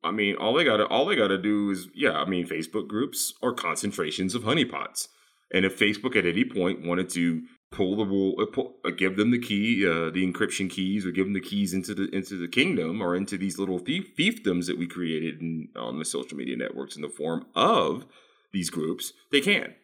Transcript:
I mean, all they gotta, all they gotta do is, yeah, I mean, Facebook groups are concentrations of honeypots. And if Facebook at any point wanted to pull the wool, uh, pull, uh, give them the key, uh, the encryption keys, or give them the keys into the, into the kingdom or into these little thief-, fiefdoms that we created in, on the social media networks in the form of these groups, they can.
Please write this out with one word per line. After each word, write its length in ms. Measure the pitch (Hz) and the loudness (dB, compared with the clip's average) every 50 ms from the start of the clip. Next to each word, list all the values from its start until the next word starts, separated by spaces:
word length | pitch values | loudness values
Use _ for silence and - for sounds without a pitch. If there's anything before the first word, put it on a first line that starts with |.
| - | -4
I 60 | 82 | -2
mean, 260 | 98 107 104 101 98 - | 0 2 2 2 2 2
all 160 | - 107 120 | 2 2 4
they 100 | 151 175 | 4 4
gotta, 220 | 139 110 104 104 | 4 6 4 4
all 200 | - - 110 - | 4 4 2 2
they 120 | 202 104 - | 4 4 2
gotta 200 | 107 98 95 95 | 4 4 2 2
do 320 | 90 107 107 104 101 101 | 2 2 2 2 2 0
is, 200 | 98 92 90 - - | 0 -2 -4 -10 -6
yeah, 200 | - 143 127 82 | 0 2 2 2
I 120 | 76 73 | 2 0
mean, 220 | 92 95 87 87 82 | 0 0 0 0 -2
Facebook 400 | - 80 80 80 - 107 110 - | -4 -6 -6 -4 -4 -6 -6 -2
groups 460 | 104 107 127 127 - - - - - - - | -2 -2 -2 -2 -2 -4 -4 -4 -4 -2 -2
are 80 | 123 | -2
concentrations 840 | 120 123 - 87 80 - - 104 98 - 85 78 76 82 92 95 95 | -2 -2 -2 -4 -4 -2 -2 -4 -2 -2 -2 -2 -2 -2 -2 -2 -2
of 80 | 120 104 | -2 0
honeypots. 680 | 107 131 165 131 - - 71 - - - - - - _ _ _ _ _ _ _ _ - | 0 2 2 2 0 -2 -8 -8 -6 -6 -8 -8 -8 _ _ _ _ _ _ _ _ 2
And 120 | 92 92 | 2 2
if 120 | 95 95 - | 2 4 4
Facebook 380 | 104 104 104 104 - 127 - | 2 2 2 2 -2 0 2
at 100 | 107 87 | 2 2
any 200 | 87 85 95 123 | 4 2 2 0
point 380 | - - 104 90 90 95 - 78 | 0 0 0 0 0 0 -2 -2
wanted 240 | 85 87 90 92 87 | -2 0 0 0 -2
to 340 | - 87 85 85 82 80 80 - - _ _ _ | 0 0 2 2 2 0 -4 -8 -18 _ _ _
pull 260 | - - 101 92 98 104 | -2 0 0 2 2 0
the 60 | 110 | 0
wool, 320 | 95 98 98 98 95 92 - | 0 2 2 2 2 2 2
uh, 60 | - 104 | -2 -2
pull, 240 | - - - - - - _ | 0 -4 -4 -4 -6 -6 _
uh, 40 | - | -4
give 280 | 82 - 92 95 95 95 | 0 2 0 0 2 4
them 120 | 107 117 | 4 4
the 80 | 123 120 | 4 2
key, 460 | 120 - 107 101 104 110 117 98 98 | 0 0 0 0 2 2 2 4 4
uh, 240 | 92 82 82 85 80 | 2 2 2 0 0
the 160 | 80 90 92 | 0 0 0
encryption 440 | 92 87 - 110 92 - - 98 92 | 0 2 0 -2 -2 0 -2 -4 -4
keys, 360 | - - 95 92 98 104 95 | -2 -2 -2 0 0 -2 -2
or 60 | 90 | -2
give 140 | 85 95 95 | 0 0 0
them 80 | 95 101 | 2 0
the 80 | 95 | -4
keys 320 | 85 - - 101 101 90 85 | -4 -2 -2 0 0 0 0
into 200 | 95 90 104 104 | -2 -2 -4 -4
the, 160 | 90 98 - - | -4 -4 -2 -2
into 220 | 98 92 - 101 92 | -4 -4 -4 -6 -8
the 100 | 85 87 | -6 -2
kingdom 540 | - 120 143 185 180 110 80 80 - 107 | 2 2 2 2 2 0 0 -2 -2 -2
or 140 | 104 87 87 | 0 0 0
into 220 | 90 101 101 - 92 | 0 -2 -2 -4 -2
these 220 | 92 98 - - | -2 -4 -2 -2
little 180 | 98 95 92 87 | -2 -2 -2 -4
thief-, 360 | 87 - 151 185 196 - _ - | -2 -2 -4 -4 -4 -6 _ 0
fiefdoms 480 | 160 208 226 220 - 101 90 87 87 | 2 2 2 2 0 0 0 2 0
that 120 | 85 - - | -2 -2 -4
we 80 | 87 85 | -4 -6
created 520 | - 90 90 82 80 78 80 82 73 76 | -4 -6 -4 -2 -2 -2 -2 -4 -6 -4
in, 260 | 82 82 82 80 78 - _ | -6 -4 -4 -4 -8 -10 _
on 240 | - 58 58 62 71 | -8 -8 -6 -6 -6
the 60 | 78 | -6
social 320 | - - 67 64 - - 73 | -4 -4 -4 -6 -6 -8 -8
media 180 | 64 65 65 | -6 -6 -4
networks 400 | 60 62 53 - - 69 69 - | -4 -4 -6 -6 -8 -10 -10 -8
in 60 | 73 76 | -10 -10
the 60 | 73 | -10
form 360 | 71 - 73 80 82 - - - _ | -8 -6 -4 -2 -2 -4 -6 -6 _
of 520 | - 110 180 233 170 90 76 73 123 - - _ - _ _ _ _ _ _ - | 2 4 4 4 4 2 2 0 -4 -6 -14 _ -20 _ _ _ _ _ _ -4
these 160 | 98 87 78 | -4 -4 -2
groups, 420 | - 85 78 80 87 - - - - _ _ _ | -2 -2 -2 -2 -2 -4 -6 -12 -12 _ _ _
they 100 | - 143 | 2 2
can. 340 | 135 190 202 175 - - - _ | 4 4 2 2 0 -4 -12 _